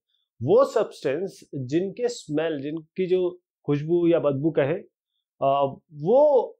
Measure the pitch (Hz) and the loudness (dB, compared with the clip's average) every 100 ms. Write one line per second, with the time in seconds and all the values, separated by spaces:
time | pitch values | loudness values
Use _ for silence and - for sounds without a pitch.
0 | _ _ _ - 120 226 269 226 214 - | _ _ _ -8 2 4 4 0 -4 -4
1 | 143 147 190 - - 147 127 160 190 208 | -4 -4 -6 -12 -14 -12 -4 -2 -2 -4
2 | 240 - - 147 165 147 143 160 156 - | -6 -6 -6 -4 -4 -4 -8 -10 -10 -6
3 | 180 185 180 180 _ _ - 147 156 175 | 0 0 -2 -6 _ _ -4 -2 0 2
4 | 170 170 143 135 156 156 139 190 - _ | 2 2 2 0 0 0 0 -2 -8 _
5 | _ _ _ - 135 139 139 131 _ 147 | _ _ _ -4 0 2 0 -4 _ -6
6 | 160 254 302 277 - - | 2 4 6 4 0 -8